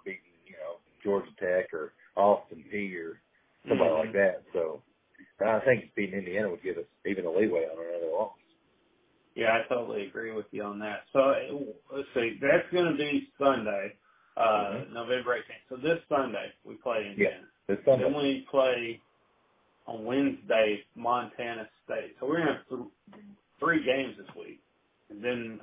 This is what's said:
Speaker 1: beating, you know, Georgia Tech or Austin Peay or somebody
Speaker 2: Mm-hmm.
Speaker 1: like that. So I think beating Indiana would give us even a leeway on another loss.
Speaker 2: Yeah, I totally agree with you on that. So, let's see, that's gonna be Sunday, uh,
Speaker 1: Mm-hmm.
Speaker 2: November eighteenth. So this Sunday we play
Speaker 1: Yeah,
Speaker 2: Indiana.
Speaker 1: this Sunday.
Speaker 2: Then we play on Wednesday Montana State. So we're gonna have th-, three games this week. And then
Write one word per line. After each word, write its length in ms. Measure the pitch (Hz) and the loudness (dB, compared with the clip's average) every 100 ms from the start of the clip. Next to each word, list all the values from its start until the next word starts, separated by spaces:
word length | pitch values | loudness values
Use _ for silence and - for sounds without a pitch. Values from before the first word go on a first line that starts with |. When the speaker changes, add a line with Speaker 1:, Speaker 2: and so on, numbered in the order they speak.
Speaker 1:
beating, 160 | - 92 _ _ - | -14 -14 _ _ -20
you 60 | |
know, 260 | - 80 87 _ _ | -14 -12 -12 _ _
Georgia 280 | 104 98 95 - | 0 0 0 -4
Tech 340 | 92 90 90 | 2 2 0
or 180 | 82 76 - - - | -6 -10 -12 -6 4
Austin 480 | 101 98 - - - | 6 6 2 -18 -10
Peay 220 | 104 98 | -6 -6
or 260 | 90 82 82 _ _ _ _ - | -6 -10 -12 _ _ _ _ 0
somebody 220 | - 85 | 4 4
Speaker 2:
Mm-hmm. 80 | 80 78 | 4 2
Speaker 1:
like 60 | |
that. 280 | 98 98 90 - | 2 2 2 -4
So 300 | 92 82 76 - _ _ _ - - | -2 -2 -4 -14 _ _ _ -20 -4
I 160 | 101 110 | 0 2
think 300 | 131 117 - | 2 2 0
beating 240 | - 98 98 | -6 -4 -4
Indiana 300 | 90 95 107 | -4 -2 -2
would 120 | 87 | -4
give 160 | 92 85 | -6 -8
us 60 | - _ - | -10 _ -6
even 200 | 95 87 | -4 0
a 40 | |
leeway 360 | 87 107 85 82 | 2 2 2 -2
on 80 | 80 | -6
another 340 | 85 85 82 | -8 -4 -2
loss. 200 | 85 113 - _ _ _ _ _ _ _ _ _ - | -2 -2 -6 _ _ _ _ _ _ _ _ _ -2
Speaker 2:
Yeah, 220 | 113 113 | 2 2
I 100 | 113 | 2
totally 340 | 123 113 110 98 | -2 -2 -6 -6
agree 260 | 101 113 | -8 -8
with 140 | 110 104 | -8 -8
you 120 | 101 | -8
on 140 | 101 101 | -8 -6
that. 220 | 107 101 - | -6 -8 0
So, 600 | 139 135 135 127 143 131 - _ | 2 4 2 -2 -6 -10 -12 _
let's 140 | 139 135 | -10 -4
see, 240 | 131 113 104 | -2 -2 0
that's 260 | 139 165 175 | 2 4 4
gonna 240 | 175 170 143 | 2 2 0
be 320 | 147 139 - - | 0 -2 -4 0
Sunday, 560 | 139 127 107 101 98 - _ _ _ - | 2 2 0 -4 -6 -10 _ _ _ 0
uh, 60 | |
Speaker 1:
Mm-hmm. 520 | 113 107 101 107 - | 2 4 0 -4 -8
Speaker 2:
November 400 | 117 117 127 123 | -10 -4 -2 0
eighteenth. 300 | 117 - - _ | -4 -4 -18 _
So 80 | 127 | -4
this 220 | 143 165 - | -2 -2 0
Sunday 440 | 147 127 101 95 - | 0 0 -4 -8 -12
we 100 | 110 110 | -18 -10
play 260 | 127 113 | -4 -2
Speaker 1:
Yeah, 60 | 101 | -2
Speaker 2:
Indiana. 340 | 101 101 - - _ - | 0 0 0 -12 _ -4
Speaker 1:
this 100 | 98 | 0
Sunday. 200 | - 131 | 4 6
Speaker 2:
Then 120 | 131 143 | 4 2
we 300 | 139 135 - | 0 0 0
play 500 | 139 131 123 117 113 _ _ _ _ _ _ _ _ - | 2 4 2 -2 -10 _ _ _ _ _ _ _ _ -14
on 180 | 117 | -10
Wednesday 760 | 110 131 139 - 98 98 110 104 - | -2 0 0 -2 2 4 4 2 -6
Montana 720 | - 117 123 110 - 117 117 107 _ | -6 0 0 -2 -8 -8 -8 -12 _
State. 320 | - - 107 - | -8 -8 -8 -8
So 60 | 127 | -2
we're 120 | 165 | 0
gonna 140 | 156 127 | 0 -2
have 100 | - | -6
th-, 560 | 127 113 - - - - - _ _ | -12 -12 -18 -20 -20 -20 -20 _ _
three 260 | 156 160 | 0 2
games 300 | 135 131 131 - | 2 0 -2 -8
this 160 | - - | -18 -18
week. 240 | - - _ _ _ _ _ | -18 -18 _ _ _ _ _
And 120 | 104 | -8
then 360 | 120 123 113 110 | -4 -4 -6 -10